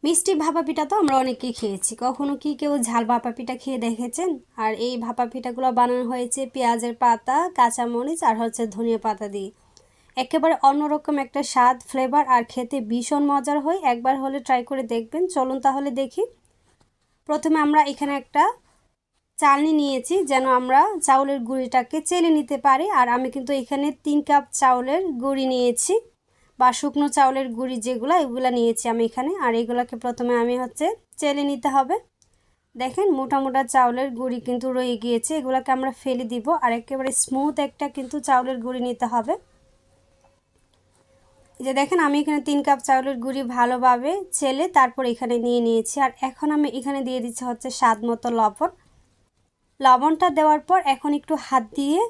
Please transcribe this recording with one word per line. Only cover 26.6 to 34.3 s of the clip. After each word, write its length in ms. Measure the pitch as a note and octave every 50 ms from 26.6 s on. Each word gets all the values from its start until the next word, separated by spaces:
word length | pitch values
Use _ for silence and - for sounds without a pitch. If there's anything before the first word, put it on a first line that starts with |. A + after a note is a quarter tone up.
| B3 B3+ B3 -
শুকনো 280 | - D4 - D4 C#4+ C#4+ - D4
চাউলের 300 | C#4 C4 C4 C4+ C4+ C4 A#3 A3
গুঁড়ি 200 | C4 B3+ B3+ A#3+ G#3
যেগুলা, 300 | A#3+ B3+ A#3 A3 C4+ E4+ F4+ D#4
এগুলা 260 | C4 A#3 B3+ B3+ B3+ A#3+ B3
নিয়েছি 280 | A#3 A#3 A3+ A3+ - A#3+ A3+
আমি 100 | A#3 A3+ A3+
এখানে। 220 | - - B3+ D4 F#4 G4 D4+
আর 80 | A#3+ A3+ A3+
এগুলাকে 340 | A#3+ A3 A#3+ A#3+ B3 A#3+ - A3+ -
প্রথমে 300 | B3 A#3+ - B3 A#3+ B3 A#3+ A#3
আমি 120 | A#3+ B3 B3 B3+
হচ্ছে 220 | B3 - - D4 E4+ A4+ - _ _ - -
চেলে 220 | D#4 D4 C#4+ C#4+ C#4+ C#4+
নিতে 180 | C#4+ B3 A#3 C#4+ C4+
হবে। 200 | C#4 C4+ B3+ F4 G#4+ - _ _ _ _ _ _ _ _ _ _ _ _ _ _
দেখেন 320 | A3+ B3 C4 B3+ - G4+ G4+ E4 C4
মোটা 200 | C4+ B3 C#4 C4+ C4+
মোটা 180 | C4+ B3 C4+ C4+ - -
চাউলের 360 | C4+ B3+ A#3+ A#3+ B3+ C4 C#4 B3 A3+
গুঁড়ি 200 | B3+ C4